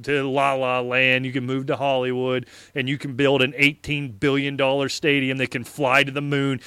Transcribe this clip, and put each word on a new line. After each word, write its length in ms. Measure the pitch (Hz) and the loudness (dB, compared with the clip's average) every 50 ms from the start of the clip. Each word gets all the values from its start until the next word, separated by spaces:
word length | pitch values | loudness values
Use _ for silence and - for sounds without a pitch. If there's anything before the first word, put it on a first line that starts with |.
| 120 | -6
to 260 | 139 143 139 135 139 | -2 -2 0 0 0
La 260 | 131 139 139 139 135 | 0 2 2 2 2
La 260 | 131 131 127 127 127 | 0 0 0 0 0
Land, 440 | 123 123 123 127 131 131 127 127 131 | -2 -2 0 2 2 2 2 2 0
you 80 | 131 123 | -2 -4
can 140 | 135 123 | -4 -2
move 200 | 123 131 135 131 | -2 -4 -4 -2
to 100 | 135 147 | -4 -2
Hollywood, 680 | 117 139 139 135 131 127 127 127 127 127 127 127 127 120 - - - - - - | -2 0 0 0 0 0 0 -2 -2 0 0 -2 -2 -4 -8 -14 -20 -20 -8 -6
and 140 | 139 127 127 | -4 -2 -2
you 100 | 143 135 | -4 -4
can 160 | - 143 131 | -6 -6 -2
build 280 | 117 143 139 139 139 131 | 2 2 4 4 4 2
an 120 | 131 151 | 2 2
eighteen 540 | 127 143 143 151 - - - 147 143 143 131 110 | 2 2 2 2 0 -6 -6 -4 -4 -4 -6 -6
billion 440 | 98 - 143 135 139 139 143 139 | -2 0 0 2 2 0 -2 0
dollar 320 | 135 139 135 135 139 139 135 | 0 2 2 2 2 0 -2
stadium 500 | - - - 156 143 143 131 131 135 131 | -4 -2 0 2 2 2 2 0 0 -2
that 120 | 131 120 | -2 -4
can 140 | - 139 117 | -4 -6 -8
fly 400 | - - - 147 127 127 139 139 | -10 -6 -2 0 2 4 4 2
to 60 | 139 131 | 2 -2
the 80 | 143 | -4
moon. 400 | 143 143 143 143 139 139 135 117 - | -2 -2 0 0 0 0 -2 -4 -6